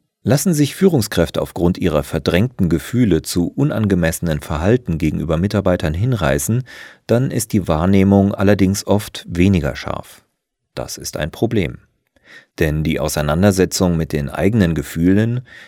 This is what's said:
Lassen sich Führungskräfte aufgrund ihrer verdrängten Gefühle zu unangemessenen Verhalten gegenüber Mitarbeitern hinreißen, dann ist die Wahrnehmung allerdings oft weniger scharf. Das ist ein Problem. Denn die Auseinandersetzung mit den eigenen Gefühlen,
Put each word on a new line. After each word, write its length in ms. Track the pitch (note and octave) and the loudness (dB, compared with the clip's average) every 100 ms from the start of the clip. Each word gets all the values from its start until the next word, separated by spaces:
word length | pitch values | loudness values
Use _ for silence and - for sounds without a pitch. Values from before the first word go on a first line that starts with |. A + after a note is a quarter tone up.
| _ _ | _ _
Lassen 300 | F#2 C#3 F#3+ | 0 0 2
sich 220 | D3+ C#3+ - | 0 0 0
Führungskräfte 640 | F#3+ D#3 G2+ - E2 - | 2 2 0 0 0 -2
aufgrund 360 | D#2 - E2+ - | -6 0 0 2
ihrer 260 | F2 D2 | 0 0
verdrängten 640 | C#2+ D#2+ - E2+ B2 - F2+ | -2 -4 0 0 0 0 0
Gefühle 520 | E2 - A#2 A#2 D#2+ | 0 -2 0 2 0
zu 260 | - F2+ E2+ | 0 -2 -2
unangemessenen 920 | - C#3+ G#2+ A2 F#2 E2 - E2+ D2+ | 0 -2 0 0 2 0 -2 -4 -4
Verhalten 560 | - D#2+ F#2 B2+ - D#2+ | -4 -2 2 0 0 -2
gegenüber 400 | D#2 E2 D#2 D#2+ | -2 -2 -2 -2
Mitarbeitern 560 | G2+ G#2 F#2+ F2+ E2 | 0 0 0 0 -2
hinreißen, 680 | E2 A#2+ A2+ D2 C#2 - A#2 B2+ - - - - | -2 -2 0 0 0 -2 -4 -4 -16 -20 -18 -2
dann 260 | A2+ C3+ | 0 0
ist 220 | A#2+ - | -4 -2
die 140 | G#2+ F2 | -2 0
Wahrnehmung 680 | D#2 F2+ G2 G2 G2+ G2 G#2+ | 0 4 4 6 6 4 2
allerdings 500 | G2+ G2+ F#2+ G2+ - | 2 4 2 0 0
oft 400 | G2+ - - - | 0 -2 -12 -6
weniger 460 | E2+ F#2+ F#2 C#2+ - | 2 4 2 0 -6
scharf. 500 | - - - - _ _ _ _ _ - | -8 -10 -12 -20 _ _ _ _ _ -12
Das 220 | - - | -12 -12
ist 200 | - - | -12 -8
ein 140 | D2+ | -8
Problem. 480 | - A#2 A2+ D2+ - _ _ _ _ _ - _ - | -4 -2 -2 -4 -8 _ _ _ _ _ -20 _ -4
Denn 240 | D#2+ D#2 | -2 0
die 160 | D#2 C#2+ | -2 -2
Auseinandersetzung 960 | D2+ D#2 D2 D#2 G2+ F#2 F2+ - F#2 E2 | -4 -2 -2 2 2 4 0 2 0 0
mit 160 | D#2+ | -2
den 180 | D2+ C#2 | -4 -4
eigenen 460 | - F#2 A2+ F2 D2+ | -2 0 2 2 0
Gefühlen, 720 | C#2+ D#2+ F2 G2 A2+ B2 - - | -6 0 2 2 0 -4 -8 -20